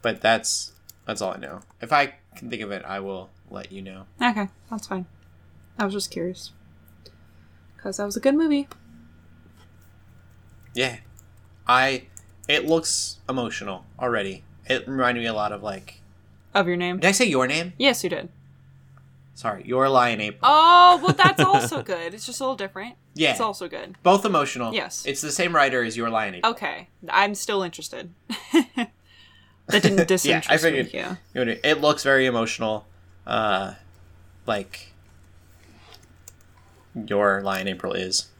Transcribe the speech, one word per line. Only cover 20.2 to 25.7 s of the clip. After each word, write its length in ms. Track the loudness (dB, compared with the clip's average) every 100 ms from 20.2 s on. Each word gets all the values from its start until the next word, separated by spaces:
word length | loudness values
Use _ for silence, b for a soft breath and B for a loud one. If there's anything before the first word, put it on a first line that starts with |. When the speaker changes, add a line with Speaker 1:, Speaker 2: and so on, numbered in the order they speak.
Speaker 1:
April. 200 | -6 2
Speaker 2:
Oh, 580 | 6 8 8 10 10 8
well, 120 | 4
that's 280 | 6 6 6
Speaker 1:
<laughs> 20 |
Speaker 2:
also 380 | 4 4 2 -4
good. 300 | -6 -6 -8
It's 140 | -10 -12
just 140 | -6
a 20 |
little 120 | -6 -4
different. 400 | -8 -10 -16 -18 _
Speaker 1:
Yeah. 160 | -2 0
Speaker 2:
It's 80 | 0
also 280 | -4 -6 -12
good. 280 | -12 -14 0
Speaker 1:
Both 220 | 4 4
emotional. 480 | 4 0 0 -4 -6
Speaker 2:
Yes. 300 | -6 -8 -8 -8
Speaker 1:
It's 140 | -6
the 100 | -6
same 220 | -2 0
writer 280 | 4 4